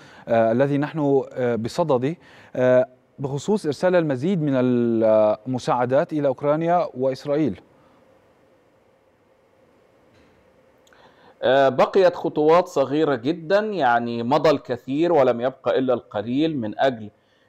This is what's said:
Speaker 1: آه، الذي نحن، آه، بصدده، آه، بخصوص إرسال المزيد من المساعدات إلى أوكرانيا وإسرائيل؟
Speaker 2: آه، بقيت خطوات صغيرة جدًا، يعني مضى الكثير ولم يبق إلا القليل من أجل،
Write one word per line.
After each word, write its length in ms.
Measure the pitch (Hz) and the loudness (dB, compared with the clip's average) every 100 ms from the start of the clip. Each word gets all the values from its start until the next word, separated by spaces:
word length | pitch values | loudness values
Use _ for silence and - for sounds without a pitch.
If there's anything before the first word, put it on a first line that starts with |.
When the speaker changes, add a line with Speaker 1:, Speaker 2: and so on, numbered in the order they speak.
| - - - | -20 -18 -2
Speaker 1:
آه، 240 | 117 113 | 2 2
الذي 260 | 117 139 139 | 2 0 0
نحن، 440 | 147 160 143 139 123 | -4 -2 0 0 0
آه، 240 | 135 123 113 | -4 -2 -2
بصدده، 600 | 113 - 165 127 131 175 - - - - | -4 -2 0 0 0 -6 -14 -20 -10 0
آه، 300 | 127 127 127 _ _ - | 4 4 2 _ _ -10
بخصوص 480 | 139 139 - 208 156 | -8 -6 -2 -2 -2
إرسال 300 | 135 185 180 | -2 0 2
المزيد 460 | 156 131 160 196 | 0 -2 -2 -2
من 100 | 147 131 | 0 0
المساعدات 1600 | 127 123 120 113 110 110 107 104 - 127 - 127 123 135 175 | 2 2 2 2 4 4 4 0 -4 -6 -2 -2 0 0 0
إلى 160 | 156 143 | -2 -2
أوكرانيا 600 | 127 143 156 165 175 156 | -2 -2 0 0 0 0
وإسرائيل؟ 680 | 127 135 131 147 143 143 90 - _ _ _ _ _ _ _ _ _ _ _ _ _ _ _ _ _ _ _ _ _ _ _ _ _ _ _ _ _ _ _ _ _ _ _ - _ | -4 -4 -4 -4 -2 -2 -4 -14 _ _ _ _ _ _ _ _ _ _ _ _ _ _ _ _ _ _ _ _ _ _ _ _ _ _ _ _ _ _ _ _ _ _ _ -20 _
Speaker 2:
آه، 260 | - 135 135 | 0 2 2
بقيت 480 | 127 208 196 180 175 | 2 2 4 2 2
خطوات 520 | - - 151 170 180 | -4 0 4 4 2
صغيرة 460 | - 131 147 156 | -2 -2 0 0
جدًا، 440 | 131 123 175 160 196 | -2 -4 -6 -2 -2
يعني 640 | 214 196 131 120 120 117 | 0 -2 0 0 0 -4
مضى 280 | 117 156 156 | -2 0 2
الكثير 600 | 139 - 120 - 139 170 | 0 -4 -10 -6 -2 2
ولم 280 | 160 127 117 | 2 2 0
يبق 280 | 127 165 123 | -4 -4 -2
إلا 260 | 120 131 | 0 0
القليل 640 | 117 - 104 107 131 160 147 | -2 -4 -8 -6 -2 -2 -4
من 200 | 107 - | -8 -2
أجل، 320 | 135 117 107 - _ _ | -2 -4 -10 -20 _ _